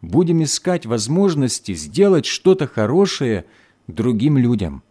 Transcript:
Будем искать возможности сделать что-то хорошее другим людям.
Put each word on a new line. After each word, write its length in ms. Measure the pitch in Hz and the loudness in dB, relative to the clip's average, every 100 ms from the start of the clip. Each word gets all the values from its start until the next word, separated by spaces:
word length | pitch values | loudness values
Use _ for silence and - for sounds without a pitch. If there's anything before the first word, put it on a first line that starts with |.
Будем 400 | 85 120 175 165 | 0 0 2 2
искать 440 | 151 - - 175 113 | 0 -2 -4 -4 -2
возможности 880 | 113 104 165 202 156 131 - - | -4 -2 0 2 2 -2 -4 -8
сделать 520 | 87 76 117 202 180 - | -10 -8 0 4 4 0
что-то 400 | - - 185 143 | -2 2 2 0
хорошее 760 | - 107 151 196 - 127 104 - _ _ _ - | -2 0 2 0 0 -2 -2 -6 _ _ _ -18
другим 500 | - 117 117 131 143 | -4 -2 0 2 2
людям. 460 | 120 120 90 69 _ | 2 0 -2 -8 _